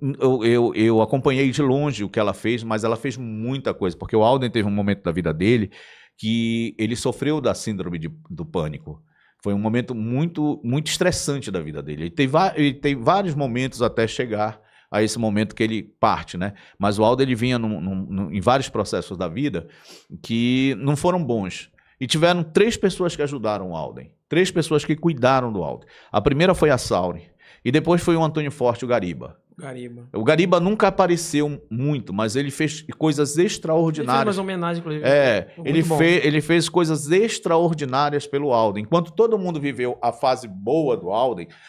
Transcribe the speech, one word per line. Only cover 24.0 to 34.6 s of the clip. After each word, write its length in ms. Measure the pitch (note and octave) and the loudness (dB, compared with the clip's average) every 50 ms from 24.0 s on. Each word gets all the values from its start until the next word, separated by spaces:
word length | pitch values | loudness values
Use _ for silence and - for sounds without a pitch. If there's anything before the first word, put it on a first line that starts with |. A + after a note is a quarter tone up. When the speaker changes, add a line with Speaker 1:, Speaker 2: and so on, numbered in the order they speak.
| - - _ _ _ _ | -18 -20 _ _ _ _
Speaker 1:
Três 220 | - E3 F#3 F3+ | 2 2 2 2
pessoas 320 | - F3 D#3 - D#3 D3 - | 2 -2 0 2 0 0 2
que 100 | - D#3 | 0 -2
cuidaram 560 | - - E3+ E3 B2+ A#2 B2+ C3+ C3 B2+ A#2+ | 0 0 0 0 2 4 4 4 4 2 0
do 120 | A2 G2 E2 | -2 -4 -4
Alden. 240 | C#2+ B1 A#1 - - - - - - | -6 -6 -10 -14 -20 -20 -20 -16 -4
A 100 | - G#2+ | -2 0
primeira 320 | G2+ C#3 C#3 C#3 E3+ F#3+ F3+ | 2 2 4 4 4 4 4
foi 160 | - E3 D3+ | 4 4 4
a 80 | C#3 A#2+ | 4 2
Sauri. 520 | - - A2+ F2+ F2+ F2+ E2+ - - - _ _ _ - - _ - | 2 0 0 0 0 0 -4 -6 -12 -20 _ _ _ -20 -20 _ -2
E 80 | C3 | 0
depois 300 | B2 D#3 D#3 D#3+ F3 E3+ | 2 2 4 4 2 2
foi 140 | - - E3+ | 4 2 2
o 80 | E3 E3 | 4 2
Antônio 280 | D#3+ D#3 D#3 D3+ C#3 | 0 0 -2 -4 -4
Forte, 320 | C3+ - C3 B2 A#2 A#2 - | -4 0 0 0 2 0 0
o 40 | B2 | 0
Gariba. 520 | A#2+ A#2 G2 F2+ D#2+ B1+ - - - - _ _ _ - | 0 0 0 -2 -6 -8 -10 -14 -16 -20 _ _ _ -18
Speaker 2:
Gariba. 520 | - C3+ B2+ B2+ B2 A#2+ A#2+ A#2+ A#2+ - | -16 -14 -14 -14 -14 -16 -16 -18 -18 -10
Speaker 1:
O 100 | - G#2 | -6 0
Gariba 380 | A2+ A2+ D#3 D#3+ F#3 F#3 F3+ F3 | 2 4 4 4 4 4 4 4
nunca 300 | F3 F#3+ G#3+ G#3+ A3 G3 | 4 2 2 2 2 2
apareceu 760 | F#3+ G3+ F#3+ - F3 E3 E3 - - D3 D3 D3 D3 C#3 - _ | 4 4 2 2 2 0 0 -2 0 0 0 0 -4 -8 -10 _
muito, 420 | A2 A#2+ C3 D3 D3+ C3+ G#2 - F#2 | -6 -2 0 0 0 -2 -4 -4 -4
mas 220 | G2 A2 A2+ G#2 | -2 -2 0 0
ele 160 | C3 C#3+ C#3+ | -2 -2 -2
fez 300 | C3 - D#3 D3 D#3 - - - - - | -2 -2 -2 -2 -4 -6 -12 -14 -6 0
coisas 400 | D#3 D#3 D3+ D3 D3 C3+ D3 D#3 | 0 0 2 2 0 0 2 2
extraordinárias. 840 | F3+ G#3+ G#3 - - - D#3+ E3 E3+ E3 D#3 D3+ C#3+ B2 B2+ C3+ C3+ | 2 2 0 -4 -2 0 2 4 2 2 0 -2 -2 0 2 2 2
Speaker 2:
Ele 20 | |
fez 120 | G#3+ G3 F#3+ | 2 0 -2
umas 60 | G3 | -4
homenagens, 360 | F#3+ F#3+ F3+ | -4 -4 -4